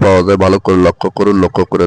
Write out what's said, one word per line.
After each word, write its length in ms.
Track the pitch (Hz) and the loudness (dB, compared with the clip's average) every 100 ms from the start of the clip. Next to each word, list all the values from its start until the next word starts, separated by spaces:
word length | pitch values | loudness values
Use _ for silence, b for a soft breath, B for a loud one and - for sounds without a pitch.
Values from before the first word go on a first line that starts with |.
| 101 | 0
পাওয়া 160 | 92 90 | 0 0
যায়। 120 | 95 95 | 0 0
ভালো 120 | 98 - | 0 0
করে 120 | 92 87 | 0 0
লক্ষ্য 200 | - 95 - | -2 -8 -4
করুন, 180 | 101 98 | -2 0
লক্ষ্য 200 | 90 - 90 | -2 -2 -4
করে 140 | 90 | -2